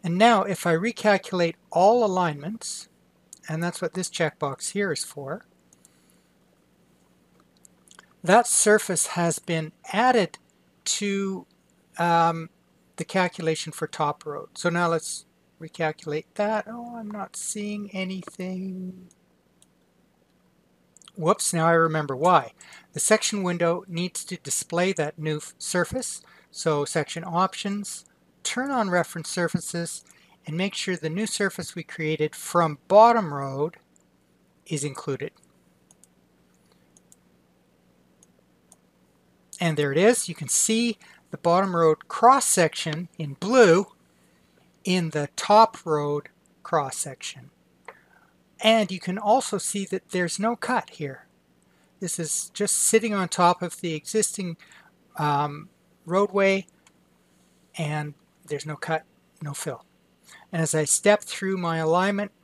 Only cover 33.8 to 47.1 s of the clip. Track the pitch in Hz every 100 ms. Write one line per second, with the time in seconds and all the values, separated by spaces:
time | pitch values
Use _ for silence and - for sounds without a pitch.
33.8 | _ _ _ _ _ _ _ _ - 156
34.8 | 143 135 - 135 - _ _ _ _ _
35.8 | _ _ _ _ _ _ _ _ _ _
36.8 | _ _ _ _ _ _ _ _ _ _
37.8 | _ _ _ _ _ _ _ _ _ _
38.8 | _ _ _ _ _ _ _ - 170 151
39.8 | 143 139 208 240 - - 139 - - 226
40.8 | 233 220 - - _ - 175 175 196 175
41.8 | 165 156 - - 233 269 - - 160 -
42.8 | 165 151 180 - 151 139 190 254 208 165
43.8 | - _ _ _ _ _ _ _ _ _
44.8 | - 180 165 151 143 - - 208 220 -
45.8 | 170 151 147 147 - _ _ _ - 160
46.8 | 135 - 147